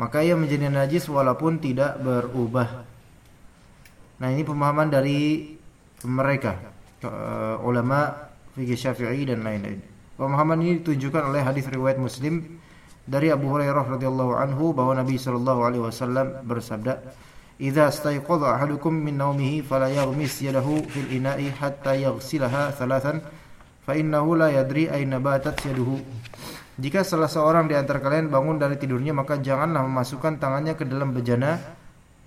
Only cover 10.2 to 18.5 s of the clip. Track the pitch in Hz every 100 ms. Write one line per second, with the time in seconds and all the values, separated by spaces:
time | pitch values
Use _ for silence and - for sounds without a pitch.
10.2 | 135 139 156 165 170 170 170 143 135 156
11.2 | 143 143 131 139 131 131 131 131 123 123
12.2 | 147 165 165 - - - - - - 139
13.2 | 160 139 135 143 143 143 123 135 131 131
14.2 | 127 120 139 139 160 139 127 131 131 127
15.2 | 127 120 127 123 120 123 113 110 123 127
16.2 | 135 131 123 117 113 110 117 131 127 -
17.2 | - - - - 135 143 147 139 147 143
18.2 | 143 165 139